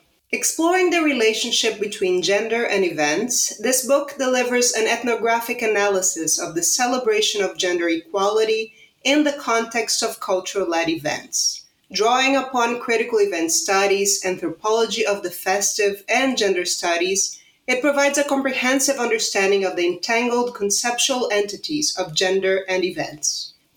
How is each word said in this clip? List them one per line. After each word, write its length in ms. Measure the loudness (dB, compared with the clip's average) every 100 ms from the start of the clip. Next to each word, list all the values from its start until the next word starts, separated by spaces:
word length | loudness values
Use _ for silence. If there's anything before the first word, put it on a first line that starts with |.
| _ _ _
Exploring 560 | -4 -2 2 2 4 4
the 120 | 2
relationship 760 | 2 2 2 2 -2 0 0 -2
between 420 | -6 -2 0 2
gender 440 | 2 0 0 -2 0
and 180 | 0
events, 720 | 0 0 0 0 0 0 -2 -2
this 280 | 0 0 2
book 280 | 2 0 -4
delivers 560 | 0 2 2 2 2
an 140 | 2 0
ethnographic 760 | 0 0 0 2 0 -2 -2
analysis 760 | 0 2 2 2 0 -2 -2 -2
of 160 | -2
the 100 | -2
celebration 760 | 0 0 0 0 0 2 0 0
of 140 | -2 -2
gender 300 | -2 0 0
equality 840 | -2 -2 0 2 2 2 0 -4 -12 -20 _ 2
in 180 | 2
the 140 | 2 -2
context 640 | 0 0 0 -4 -2 -2
of 160 | -2 -4
cultural-led 680 | -2 -2 -2 -4 -2 0 0
events. 800 | -2 -4 -6 -6 -2 -2 -4 -12 _ _
Drawing 420 | 0 2 4 4 2
upon 460 | 0 0 0 -2
critical 380 | -2 -2 0 2
event 340 | 2 0 -2
studies, 720 | 0 2 2 2 2 0 0 -2
anthropology 800 | -4 -6 -4 0 0 0 0 -2
of 180 | -2
the 80 | -4
festive, 720 | -4 -2 0 0 0 0 -2 -2
and 280 | 0 2 2
gender 280 | 0 0 -2
studies, 720 | -2 -2 0 0 0 -2 -8 -20 _ -4
it 140 | 0
provides 380 | 2 2 2 2
a 40 |
comprehensive 760 | 0 0 0 -2 0 2 2 0
understanding 680 | 0 0 0 0 2 2
of 120 | 2 0
the 120 | 0
entangled 680 | 0 -2 0 2 0 -2
conceptual 720 | -2 -2 0 0 0 0 0 0
entities 680 | 0 -2 -6 -6 -2 -2 -2
of 160 | -4
gender 500 | 0 0 2 2 0 0
and 140 | -2
events. 680 | -2 -4 -8 -6 -6 -4 -10 -16 _